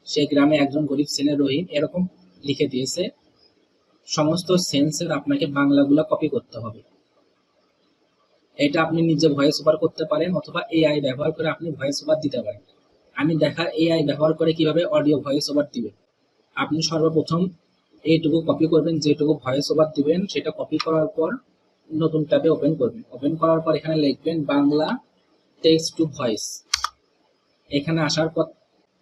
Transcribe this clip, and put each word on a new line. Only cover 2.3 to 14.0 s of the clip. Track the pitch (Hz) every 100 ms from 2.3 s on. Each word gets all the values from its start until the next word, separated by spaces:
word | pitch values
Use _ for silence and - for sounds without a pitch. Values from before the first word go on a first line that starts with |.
| _
লিখে | - 135 147
দিয়েছে। | 127 131 175 226 - _ _ _ _ _ _ _ _ -
সমস্ত | 160 151 175 -
সেন্সের | 180 - 139 151 - 165
আপনাকে | 143 143 139 156
বাংলাগুলো | 139 143 139 139 147 156
কপি | - 151
করতে | 123 - 117
হবে। | 113 110 _ _ _ _ _ _ _ _ _ _ _ _ _ _ _ _ _ -
এটা | 143 160
আপনি | 160 165
নিজে | 165 147 156
ভয়েস | 143 147 -
ওভার | 156 151
করতে | 160 - 156
পারেন | 151 175
অথবা | 180 - 170 170
এআই | 160 156 151
ব্যবহার | 131 127 156
করে | 160 156
আপনি | 147 165
ভয়েস | 135 - 277
ওভার | 294 311
দিতে | 294 -
পারেন। | - - _ _ _ _ _
আমি | - 165 156
দেখা | 147 147
এআই | 170 156 165 165